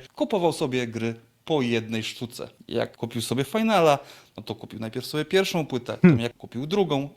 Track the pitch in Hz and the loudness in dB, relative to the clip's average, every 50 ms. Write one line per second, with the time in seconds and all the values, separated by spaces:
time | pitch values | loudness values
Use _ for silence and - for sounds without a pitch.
0 | - - _ - 302 - 226 185 175 165 - - 160 135 127 127 123 117 110 113 | -6 -12 _ -4 -2 0 0 2 2 2 2 0 -2 -2 0 -2 -2 -2 -4 -4
1 | 113 117 113 - - _ _ _ _ - 160 147 123 120 117 113 110 110 113 110 | -4 -4 -4 -6 -12 _ _ _ _ 0 0 2 2 2 2 0 0 -2 -4 -4
2 | 110 - - - 123 113 - - - - - - - - - 117 113 - - - | -4 -6 -8 -8 -10 -10 -10 -12 -14 -14 -14 -18 -12 -6 -2 -2 -2 -4 -4 -6
3 | 120 117 - 117 110 - 117 127 139 - - 220 220 226 214 185 165 156 143 - | -8 -6 -4 -4 -4 -2 -2 -2 -2 -2 -2 0 2 2 4 6 6 6 6 4
4 | - - - - - _ _ - 110 - 104 - - - - 110 113 113 - 127 | 0 -6 -20 -20 -20 _ _ -14 -10 -10 -10 -10 -12 -14 -12 -10 -10 -8 -8 -8
5 | - - - 151 151 - 185 190 190 190 - 170 147 - 135 120 - - 107 - | -8 -6 -6 -6 -2 0 2 2 2 2 0 -2 -2 -2 -4 -6 -6 -8 2 6
6 | - 180 143 110 117 117 - _ - - - 117 139 151 196 208 190 156 147 135 | 8 8 8 6 2 -2 -6 _ -14 -10 -8 -8 -6 -2 0 0 0 2 0 -2
7 | 143 143 - | -2 -4 -8